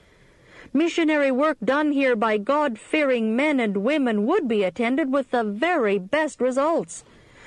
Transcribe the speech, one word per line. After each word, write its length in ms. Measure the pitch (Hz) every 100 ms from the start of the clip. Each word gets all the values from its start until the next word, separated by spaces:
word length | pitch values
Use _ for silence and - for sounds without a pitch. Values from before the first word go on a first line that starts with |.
| _ - - - - - -
Missionary 580 | 269 339 339 311 302 277
work 280 | 254 311 294
done 300 | 208 285 302
here 240 | 277 262 226
by 220 | 226 208
God-fearing 960 | 202 294 294 214 - 311 277 247 220 226
men 240 | 302 269
and 160 | 220 196
women 460 | 220 302 247 214
would 240 | 220 392 262
be 140 | 214
attended 500 | 185 175 233 269 269
with 180 | 277 262
the 140 | 247
very 540 | 214 202 330 339 214 196
best 420 | 185 302 311 -
results. 640 | 247 254 302 311 165 - - - - -